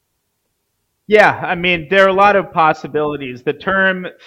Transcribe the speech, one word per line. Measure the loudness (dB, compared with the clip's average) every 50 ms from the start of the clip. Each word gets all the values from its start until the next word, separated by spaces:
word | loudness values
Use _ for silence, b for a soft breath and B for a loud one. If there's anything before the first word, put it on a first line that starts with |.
| _ _ _ _ _ _ _ _ _ _ _ _ _ _ _ _ _ _ _ _ _
Yeah, | 0 2 4 4 2 2 -2 -4
I | -6 -4
mean, | -2 -2 -2 -2 -2 -2 0
there | 2 4 4
are | 4
a | 4
lot | 4 4 4 4
of | 2 0 -2 -2
possibilities. | 0 2 2 0 -2 -6 -6 -4 -4 -4 -4 -6 -8 -8 -10 -12 -8 -6
The | -6
term | -6 -4 -4 -4 -2 0 0 0 -2 -4 -8 -14 -16 _ -20